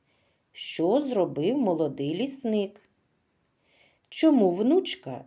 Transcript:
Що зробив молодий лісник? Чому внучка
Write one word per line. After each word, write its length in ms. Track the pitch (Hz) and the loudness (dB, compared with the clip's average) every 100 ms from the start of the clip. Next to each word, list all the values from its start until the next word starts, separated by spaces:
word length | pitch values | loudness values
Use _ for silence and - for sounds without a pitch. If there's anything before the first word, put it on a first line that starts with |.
| _ _ _ _ _ | _ _ _ _ _
Що 500 | - - - 170 254 | -14 -8 -2 0 2
зробив 560 | 277 202 160 135 170 285 | 0 0 -2 -2 -2 0
молодий 580 | 208 160 151 135 143 175 | 0 0 -2 -2 -4 -4
лісник? 760 | 269 - 226 214 196 - _ _ _ _ _ _ _ _ _ _ _ _ _ | -6 -6 -2 -2 -2 -8 _ _ _ _ _ _ _ _ _ _ _ _ _
Чому 420 | - 320 269 185 | 2 4 6 4
внучка 760 | 175 240 359 - - 135 123 | 2 2 2 0 -6 -10 -12